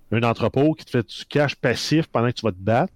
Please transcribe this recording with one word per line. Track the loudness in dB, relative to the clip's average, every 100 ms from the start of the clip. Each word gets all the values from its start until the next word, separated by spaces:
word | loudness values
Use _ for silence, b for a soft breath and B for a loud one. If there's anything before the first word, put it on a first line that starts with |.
| -4
un | 0
entrepôt | 2 2 0 2 2
qui | 0
te | -4
fait | -4 -4
du | -8 -4
cash | 0 0 0
passif | -2 -2 0 0 0
pendant | -2 -2
que |
tu | -2
vas | -4
te | -2
battre, | 0 0 0